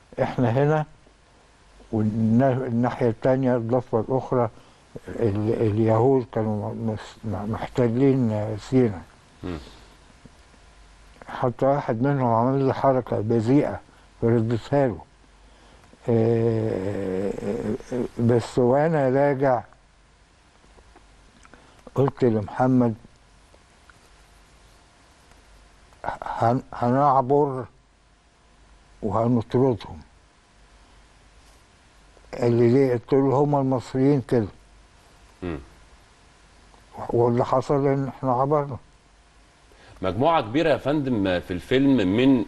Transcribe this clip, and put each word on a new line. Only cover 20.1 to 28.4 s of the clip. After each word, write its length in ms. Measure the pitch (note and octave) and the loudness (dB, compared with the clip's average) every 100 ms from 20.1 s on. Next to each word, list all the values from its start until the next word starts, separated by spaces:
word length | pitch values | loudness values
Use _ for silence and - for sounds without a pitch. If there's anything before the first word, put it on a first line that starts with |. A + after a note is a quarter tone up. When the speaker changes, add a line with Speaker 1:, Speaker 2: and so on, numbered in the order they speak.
| _ _ _ _ _ _ - - - - _ _ _ - - - - - | _ _ _ _ _ _ -20 -20 -20 -20 _ _ _ -20 -20 -20 -20 -8
Speaker 1:
قلت 300 | C3 C#3 - | -2 -2 2
لمحمد: 680 | B2 A2 G2+ - C3 B2+ A#2+ G#2+ - _ _ _ _ _ _ _ - _ _ _ _ _ _ _ - _ _ _ _ _ _ - _ - - _ _ _ - - | 0 0 -2 -2 2 4 2 -2 -12 _ _ _ _ _ _ _ -20 _ _ _ _ _ _ _ -20 _ _ _ _ _ _ -20 _ -20 -20 _ _ _ -12 -10
"هن-، 400 | - - A#2 C3 - | -10 -2 0 0 -4
هنعبر 920 | - A#2+ C3 C#3+ C3 B2+ C#3+ D3 C3 G#2+ _ _ _ _ _ _ _ | -4 0 2 4 2 2 2 2 -4 -12 _ _ _ _ _ _ _